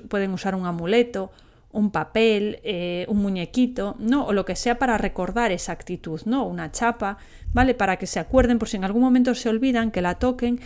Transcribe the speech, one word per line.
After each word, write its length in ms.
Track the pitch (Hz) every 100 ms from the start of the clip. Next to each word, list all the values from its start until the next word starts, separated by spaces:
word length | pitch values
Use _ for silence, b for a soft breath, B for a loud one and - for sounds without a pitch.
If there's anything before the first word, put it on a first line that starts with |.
| -
pueden 240 | 202 196
usar 220 | 185 196
un 100 | 190
amuleto, 680 | 180 170 170 233 240 196 190 b b b b
un 180 | 214 208
papel, 680 | 170 156 220 226 208 208 -
eh, 420 | - 180 175 175 -
un 100 | 208
muñequito, 760 | 202 190 170 254 247 254 202 196
¿no? 280 | 214 285 -
O 60 |
lo 140 | 202 190
que 100 | 180
sea 220 | 240 240
para 180 | 262 214
recordar 560 | 202 - 208 214 233
esa 200 | 175 -
actitud, 500 | 170 - 180 175 160
¿no? 220 | 214 269 196
Una 260 | 175 160
chapa, 460 | - 233 233 196 208 B B B
¿vale? 220 | 240 254
Para 240 | 240 196 185
que 80 | 185
se 120 | 185
acuerden 400 | 165 254 240 233
por 120 | 214
si 80 | 202
en 60 |
algún 180 | 190 220
momento 320 | 262 254 247
se 160 | 247 233
olvidan, 400 | 226 262 233 226
que 100 | 190
la 140 | 180
toquen 460 | 180 247 247 240 240